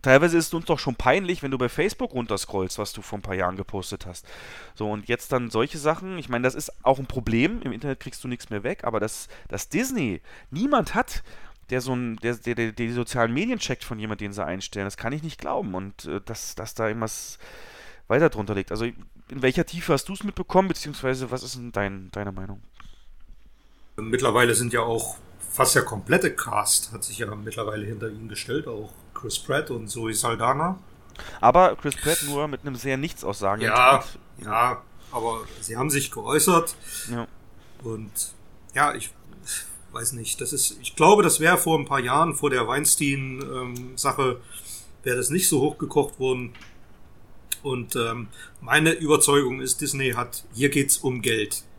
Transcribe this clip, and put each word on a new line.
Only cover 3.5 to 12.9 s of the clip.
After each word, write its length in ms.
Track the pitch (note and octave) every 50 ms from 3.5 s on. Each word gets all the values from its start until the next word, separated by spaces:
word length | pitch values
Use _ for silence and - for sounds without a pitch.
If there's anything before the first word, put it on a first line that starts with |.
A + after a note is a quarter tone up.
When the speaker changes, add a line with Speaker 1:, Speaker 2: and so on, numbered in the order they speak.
| F#2
Speaker 1:
gepostet 480 | F#2+ F#2+ - - G2 F2+ - G2+ - -
hast. 200 | F2+ F2 - - - - - - - - - - - -
So, 160 | - G#2+ G#2
und 200 | G#2 G#2 G2+ -
jetzt 240 | A#2+ - - - C#3
dann 160 | B2+ B2 A#2
solche 280 | G#2+ A2 A#2+ - -
Sachen, 400 | D#3+ C#3 D#3 D#3+ - F#3 F#3+ F#3+
ich 120 | F3 - -
meine, 140 | B2 A#2+ B2
das 120 | B2+ A#2
ist 160 | - - - - - -
auch 140 | B2 C3+ C3
ein 60 | C3+
Problem, 560 | - - C3 A2 A#2 A2+ A2+ C3 E3+ A3+ B3 -
im 100 | C3+ A2
Internet 260 | A2 - C#3+ C3+ -
kriegst 240 | - C3+ - - -
du 60 | C3
nichts 200 | B2 A#2+ - -
mehr 140 | A2+ G#2 G2
weg, 220 | B2+ G3 - -
aber 160 | A#2+ A2+ G#2+
dass, 260 | G#2 A2 - - - - - - - -
dass 180 | - G2 -
Disney 540 | - - F3 B3+ C4 C4+ A3+ D3+ A2 F2+ - - - - - - -
niemand 440 | - D#3 A3+ C#4+ D4 A#3+ D#3+ - -
hat, 260 | G#3+ C4 - - - - - - - - - - - - -
der 120 | B2 B2+
so 120 | A#2+ C3 C3
ein, 220 | B2 B2 A#2 A2+ G#2+ G#2+
der, 120 | A#2 A#2+
der, 200 | A2 - A#2+ A#2+
der 160 | A#2 A#2 A2+
die 200 | G#2 - A#2+ A2+